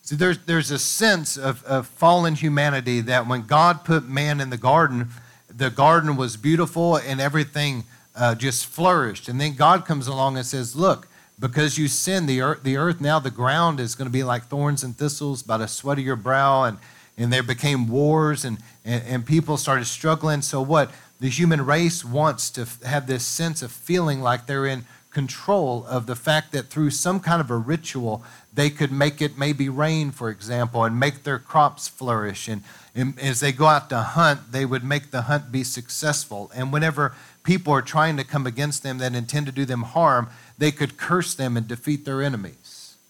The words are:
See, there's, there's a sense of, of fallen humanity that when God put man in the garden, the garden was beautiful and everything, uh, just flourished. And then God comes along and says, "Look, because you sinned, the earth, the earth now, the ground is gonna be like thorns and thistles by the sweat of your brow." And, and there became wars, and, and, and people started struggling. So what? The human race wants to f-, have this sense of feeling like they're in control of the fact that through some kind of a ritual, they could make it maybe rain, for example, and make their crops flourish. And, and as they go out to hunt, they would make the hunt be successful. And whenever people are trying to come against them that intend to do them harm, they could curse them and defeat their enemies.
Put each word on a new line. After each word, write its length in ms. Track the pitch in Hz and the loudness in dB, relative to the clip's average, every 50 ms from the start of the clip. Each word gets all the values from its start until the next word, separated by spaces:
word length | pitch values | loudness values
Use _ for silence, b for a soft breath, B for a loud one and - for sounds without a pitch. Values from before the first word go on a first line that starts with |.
See, 140 | _ - 147 | _ -6 0
there's, 240 | 147 180 185 170 - | 2 2 2 2 0
there's 320 | - 170 170 160 147 - | -2 0 0 0 2 0
a 80 | 147 131 | -2 -2
sense 580 | - - - - 220 226 196 175 151 - - | -2 -2 0 2 4 4 4 4 0 -4 -6
of, 260 | 139 135 135 131 - - | -2 -2 -2 -2 -2 -2
of 220 | 127 135 131 123 | -2 -2 -2 -2
fallen 480 | - - - 165 165 175 180 170 165 156 | -4 -2 4 6 6 6 6 4 2 0
humanity 680 | 143 156 156 147 143 147 147 143 131 123 123 123 120 | 0 0 0 2 2 2 2 2 0 0 0 0 0
that 260 | 113 123 127 127 117 | 0 2 2 2 2
when 180 | 120 127 123 110 | 2 -2 -2 0
God 400 | 104 147 151 170 175 175 156 - | 4 6 6 6 6 4 2 0
put 240 | - 160 156 127 123 | 2 2 2 2 -2
man 320 | 135 139 147 151 147 143 | -2 -2 0 0 0 -2
in 80 | 139 131 | -2 -4
the 80 | 123 | -6
garden, 520 | 117 120 127 143 165 165 143 127 120 117 117 B B B B B B B _ | -2 2 4 6 6 4 4 2 -2 -4 -6 B B B B B B B _
the 200 | 113 117 135 127 | -4 -2 -2 -2
garden 480 | 117 - 139 156 165 170 156 151 143 | 2 4 6 6 6 6 4 2 0
was 200 | 131 131 117 104 | 0 -2 -4 -4
beautiful 600 | 107 107 147 165 165 170 160 - 170 170 170 165 | -2 2 2 4 4 2 0 0 0 2 2 2
and 220 | 147 120 135 135 135 | 2 0 -2 -2 0
everything, 680 | 139 143 143 156 147 147 - 151 147 143 131 120 - b b b b b b | 0 0 2 0 -2 0 -2 -2 -2 0 -2 -4 -8 b b b b b b
uh, 200 | 113 123 120 117 | 0 2 2 2
just 300 | 110 127 135 123 - - | 0 -2 -2 -2 -2 -6
flourished. 640 | - - - 170 185 185 160 131 110 95 - - | -6 -4 2 4 4 4 4 2 0 -4 -8 -10
And 120 | - 123 131 | -6 -4 -2
then 160 | 147 151 139 | -2 -4 2
God 300 | 123 151 156 180 185 180 | 4 6 6 6 4 2
comes 220 | - 160 139 127 | -2 -4 -4 -2
along 300 | 127 139 135 135 135 135 | -4 -2 0 0 0 0
and 80 | 131 127 | -2 -6
says, 300 | 127 - 135 123 110 117 | -4 -6 -6 -6 -6 -2
"Look, 320 | 143 185 190 139 120 - b b b b b b - | 2 2 2 2 2 -4 b b b b b b -6
because 380 | 110 123 120 151 151 151 - | -6 -2 0 2 0 0 0
you 100 | 156 151 | 0 0
sinned, 400 | 139 - - - 185 190 190 165 | 0 0 -2 -2 0 0 0 0
the 140 | 139 131 127 | 0 0 0
earth, 220 | 127 143 156 151 131 | 0 0 -2 -2 -2
the 140 | 131 135 | -2 0
earth 220 | 139 156 175 175 175 | 0 0 0 -2 0
now, 200 | 143 147 156 156 | 0 2 2 2
the 120 | 135 131 | 0 -2
ground 480 | 107 110 127 127 143 165 170 165 156 131 | -4 -2 0 0 2 2 2 2 2 -2
is 160 | 123 110 - | -4 -6 -6
gonna 140 | - 135 127 | -6 -6 -2
be 140 | 120 131 131 | -2 -2 0
like 220 | 123 120 120 120 | 0 -2 -4 -4
thorns 380 | - 143 143 143 147 143 139 139 | -6 -4 -2 0 0 0 -2 -4
and 120 | 127 120 | -8 -6
thistles 480 | - 147 147 147 - 151 143 139 123 - | -4 -4 -4 -2 -4 -4 -6 -6 -6 -4
by 140 | 113 113 | -4 -2
the 100 | 110 110 | -2 -2
sweat 300 | 104 - - - 139 139 | -4 -6 -6 -4 -2 -2
of 60 | 139 131 | -2 -2
your 120 | 131 131 | -2 -4
brow." 480 | 113 101 127 131 135 139 139 135 135 131 | -2 0 0 2 4 4 4 4 4 2
And, 140 | 120 104 95 B B B B B B B | 0 -2 -6 B B B B B B B
and 160 | - 120 117 127 | -4 0 2 2
there 80 | 127 | 2
became 460 | 123 123 131 120 147 143 143 131 120 | 0 0 -4 -2 0 0 0 2 0
wars, 580 | 113 117 139 147 147 156 160 156 151 151 - - | 0 2 2 4 4 4 4 2 2 0 -2 -4
and, 140 | 127 110 101 B B B B _ | -6 -8 -8 B B B B _
and, 180 | 110 120 113 - | -4 -4 -4 -2
and 180 | 117 127 127 117 | -4 -4 -4 0
people 320 | 131 156 165 156 147 151 | 2 2 2 2 2 -2
started 280 | 139 - 143 135 127 117 | -2 0 0 0 0 0
struggling. 560 | - - - - 160 160 160 151 156 151 143 | -4 -8 -2 0 0 0 2 0 0 0 0
So 200 | 139 - - 139 | -2 -4 -2 -4
what? 300 | 131 135 165 156 135 120 B B B B B _ | 0 2 2 2 2 2 B B B B B _
The 100 | 127 135 | -4 -4
human 360 | 120 143 175 170 160 147 135 | 0 2 4 4 4 2 2
race 400 | 127 147 165 175 170 170 - - | 2 2 2 2 0 0 -2 -8
wants 460 | 120 120 147 151 156 127 - - - | -4 0 2 2 2 0 0 -6 -8
to 100 | - 131 | -6 -8
f-, 220 | 117 113 - - - | -10 -10 -10 -10 -6
have 240 | 123 143 147 131 | -4 -4 -4 -2
this 180 | 131 131 123 123 | -2 -4 -4 -4
sense 380 | - - - 165 165 151 - 131 | -6 -4 -2 -4 -4 -4 -6 -10
of 80 | 117 | -12
feeling 500 | - - - - 175 180 170 156 139 135 | -14 -14 -4 -2 0 0 0 0 -2 0
like 240 | 131 120 123 123 120 | 0 0 0 0 -2
they're 220 | - 139 139 135 | -4 -4 -2 -2
in 180 | 139 135 127 120 B B B B B | -2 -4 -6 -8 B B B B B
control 720 | - 147 139 127 - - - - 202 196 160 131 123 120 113 | -4 -4 -4 -4 -6 -8 0 0 2 2 2 0 -2 -4 -6
of 180 | - 131 127 110 | -4 -6 -4 -4
the 100 | 117 123 | -4 -8
fact 360 | 120 - 160 151 156 - - | -4 0 0 0 0 0 -2
that 160 | - 139 120 | -8 -8 -8
through 240 | - - 151 156 147 | -6 -2 0 0 0
some 280 | 147 - - 180 185 196 | 0 0 -2 0 -2 0
kind 220 | 190 160 170 170 | 0 0 0 0
of 80 | 151 120 | 0 0
a 80 | 123 | -2
ritual, 680 | 117 110 127 160 160 - - - 131 120 113 107 107 B B B B B B - | -2 0 -2 -4 -4 -4 -8 -8 -6 -4 -4 -6 -6 B B B B B B -2
they 160 | - 143 147 | 0 0 0
could 220 | 147 - 151 135 | 2 0 -2 -2
make 280 | 135 139 143 151 147 - | 2 2 0 0 2 -2
it 160 | 151 143 113 | -4 -4 -2
maybe 320 | 131 139 147 151 135 139 | -2 -2 -2 0 -2 -2
rain, 440 | 135 127 139 151 156 160 156 151 139 | -4 0 0 0 0 2 0 -2 -4
for 180 | 127 - 123 113 | -6 -6 -6 -6
example, 540 | 107 95 104 113 123 123 120 117 120 117 113 | -6 -8 -8 -4 -2 -2 -2 0 0 0 0
and 160 | 113 113 120 | 2 2 2
make 240 | 139 - - - _ | 0 0 0 -4 _
their 160 | 147 139 117 | -6 -6 -6
crops 480 | - - - 156 147 139 - - - | -6 0 4 4 4 4 2 -4 -14
flourish. 600 | - - - 131 123 117 110 104 104 95 - - | -14 -12 -8 -4 -2 -2 -2 -2 -4 -6 -8 -8
And, 140 | 113 110 101 101 B B B B B B | -8 -8 -8 -8 B B B B B B
and 240 | 120 131 135 135 123 | -2 -2 -2 -4 -4
as 200 | 139 135 127 123 | -4 -2 -2 0
they 120 | 143 143 | 0 -2
go 140 | 131 123 156 | 2 4 6
out 240 | 156 151 143 147 - | 6 6 4 2 -2
to 80 | 131 | -4
hunt, 540 | 117 110 - - 160 170 151 143 127 104 113 | -2 -2 0 2 4 4 4 4 2 -4 -8
they 120 | 120 135 135 | -4 -4 -2
would 200 | 123 131 127 120 | -2 -2 -4 -2
make 260 | 135 147 147 143 - | -2 -4 -4 -4 -6
the 140 | - 127 117 | -6 -6 -2
hunt 280 | 117 147 147 147 139 | 0 -2 -2 -2 -4
be 120 | 120 131 123 | -4 -4 -4
successful. 880 | 127 - 127 123 - - - 156 151 147 147 - - 107 101 101 - - | -4 -8 -10 -10 -10 -10 -4 -2 -2 -2 -2 -4 -8 -10 -12 -12 -10 -8
And 180 | 127 127 135 | -6 -4 -2
whenever 440 | 139 151 160 160 147 147 143 131 B B B B B B _ | 0 0 0 0 0 0 -2 -2 B B B B B B _
people 300 | - 180 180 180 151 147 | 0 0 2 2 2 2
are 80 | 135 | 2
trying 340 | 160 - - 156 156 165 156 | 2 0 0 2 2 2 0
to 60 | 139 127 | -4 -4
come 220 | - - 143 131 | -4 -4 -2 -2
against 380 | 127 117 123 147 147 143 - - | -2 -4 -4 -4 -4 -4 -6 -6
them 160 | 135 131 127 | -8 -6 -4
that 160 | 127 127 123 | -4 -4 -4
intend 320 | 123 117 117 139 147 147 | -4 -6 -4 -4 -4 -4
to 40 | 135 | -4
do 140 | 123 135 139 | -4 -4 -4
them 180 | 123 127 120 - | -2 -2 -4 -4
harm, 460 | 120 - 165 170 151 131 123 117 120 B B B B B | -2 0 2 4 4 4 4 0 -2 B B B B B
they 160 | - 147 151 | 0 0 0
could 260 | 143 - 147 135 - | 0 0 -6 -6 -4
curse 360 | - - - 170 180 170 - - | -10 -2 0 0 0 0 -4 -4
them 240 | - 131 127 120 | -4 -4 -2 -2
and 100 | 117 110 | -2 -4
defeat 380 | 107 120 113 - 151 147 143 147 | -4 -8 -8 -4 -4 -4 -4 -4
their 160 | 139 131 131 | -6 -4 -2
enemies. 760 | 139 143 127 107 95 85 73 _ _ - - - - - - _ _ | -2 -2 -4 -4 -8 -12 -16 _ _ -20 -20 -20 -20 -20 -20 _ _